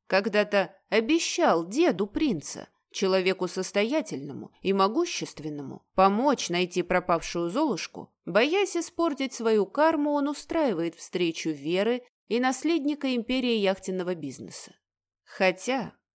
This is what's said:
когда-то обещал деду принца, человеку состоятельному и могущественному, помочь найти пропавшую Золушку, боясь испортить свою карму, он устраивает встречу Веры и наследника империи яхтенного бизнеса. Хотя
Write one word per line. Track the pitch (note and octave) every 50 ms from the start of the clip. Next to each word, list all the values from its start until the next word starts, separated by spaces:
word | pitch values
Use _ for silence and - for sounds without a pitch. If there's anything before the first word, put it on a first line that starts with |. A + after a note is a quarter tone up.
| _
когда-то | _ - F#3+ G3+ A3+ F#3 G#3 G#3 G#3 G#3 G3+ F#3 - - _ _ _
обещал | - A3 A3+ A3+ D#4 E4+ E4 - - - E4+ B3+ F#3 E3 E3 F3
деду | G#3 C#4 F4 E4+ G#3 F3+ G3+
принца, | G3+ - D4 D#4 D4 G#3 D3+ - - - - - - _ _ _ _
человеку | - - G3+ F#3+ F#3 F#3+ F#3 F#3 F#3 F#3 F3+ E3+
состоятельному | - F#3+ F#3 - - G3+ G3+ A3+ C#4+ D#4+ - - E3 C3+ C#3 C#3+ C3 B2+ - - _ _
и | - F#3+
могущественному, | G3 G3 F#3+ G3 A3+ D4 F4 F4 - - - - - - D3 D#3 D3+ D3 C#3 C3+ C3+ - _ _ _
помочь | - F#3+ G3 G3+ G#3+ B3+ D4 C4 - - -
найти | F3 F3 F#3 F3+ - F3+
пропавшую | F3 F3 F#3 F3+ F3 - F3 E3 - - - F3 E3+ E3+
Золушку, | F3 C4 D#4+ D4+ G#3+ D#3+ - - _ - - - _ _ _
боясь | - E3+ G#3 A#3+ D4 E4 G4+ G4+ F4+ -
испортить | E4+ D#4+ - - - E4+ E4 C#4+ B3+ C4+ B3+ -
свою | - A3+ A3+ A3 G#3+ F#3+
карму, | G3 _ C#4 D4+ D#4+ D#4+ D4+ D4 D4
он | D4 C#4+ C#4 D4
устраивает | D4 - - - - E4 D#4 C4 G3 D#3 E3+ E3+ D#3+
встречу | - - - - F3+ F3+ E3 D#3+ - - D#3+
Веры | D#3 C#3+ C#3 D#3 F3 F#3 G3+ A3+ A#3+ B3 B3 _ _ _ _ _
и | G3+ A#3+
наследника | B3+ C4 C4 - - D4+ E4+ D#4+ C4 D4 D4+ D4 - C4+ B3+
империи | A#3+ G#3+ A3+ B3+ C4 B3 B3 A#3
яхтенного | A3 G3 F#3 F#3+ F#3+ - - F#3 F#3 F3 F3 F#3
бизнеса. | E3 D3 C#3 B2+ - A#2 F2 - - - - - _ _ _ _ _ _ _ _ _ _
Хотя | _ - - G3 F#3 F3+ F#3 - A#3+ B3+ C4+ G3 - - _ _ _